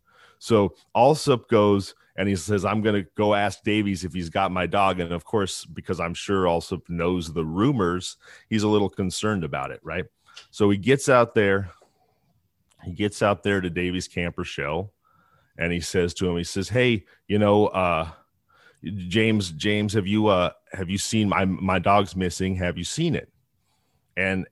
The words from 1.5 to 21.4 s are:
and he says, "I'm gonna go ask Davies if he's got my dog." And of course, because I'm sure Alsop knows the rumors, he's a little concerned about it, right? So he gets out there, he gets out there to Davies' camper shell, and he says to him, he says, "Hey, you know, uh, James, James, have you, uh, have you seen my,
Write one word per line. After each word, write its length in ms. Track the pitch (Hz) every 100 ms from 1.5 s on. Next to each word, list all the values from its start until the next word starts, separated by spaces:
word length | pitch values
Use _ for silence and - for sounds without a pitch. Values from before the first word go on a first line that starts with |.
| 113 104 101 95 - _ -
and 120 | 101
he 80 | 95
says, 280 | 85 104
"I'm 180 | 98 107
gonna 200 | 107 104 87 -
go 180 | 104
ask 280 | 101 101 -
Davies 400 | - 104 101 92
if 100 | 92
he's 160 | 90 82
got 220 | 98 95
my 140 | 92 87
dog." 340 | 101 98 90
And 120 | 85
of 120 | 87
course, 400 | - 110 95 -
because 340 | - 82 - 90
I'm 160 | 85
sure 320 | 85 - 98 90
Alsop 420 | 85 - 87 -
knows 440 | 85 85 90 82
the 120 | 78
rumors, 720 | 78 85 123 131 87 90 - - - - -
he's 140 | 110
a 60 | 104
little 200 | 104 98
concerned 540 | - 95 - 107 101
about 300 | 78 69 67
it, 80 | 62
right? 220 | 78 82 - _ _ - -
So 180 | - 104
he 80 | 101
gets 300 | 98 139 -
out 260 | 127 117
there, 360 | 113 101 98 92 - _ _ _ _ _ _ _ _ _ _
he 80 | -
gets 300 | 85 104 -
out 200 | 104 101
there 180 | 101 101
to 100 | 92
Davies' 360 | 85 90 90 -
camper 380 | - 87 -
shell, 480 | 87 - 71 80 104 _ _ _ _ _ _ -
and 140 | 85
he 80 | 87
says 340 | 82 95 87
to 140 | - 92
him, 80 | 85
he 80 |
says, 240 | 87 98 92
"Hey, 380 | 117 123 110 - _ -
you 140 | 104
know, 260 | 104 104 101
uh, 420 | 95 90 80 80 - _ _ _ _ _ _
James, 640 | 78 101 90 104 110 110 90
James, 440 | 78 104 104 104
have 120 | 107 95
you, 220 | 107 107
uh, 220 | 92 87 - _
have 180 | 95 87
you 80 | 98
seen 300 | - 113 104
my, 160 | 87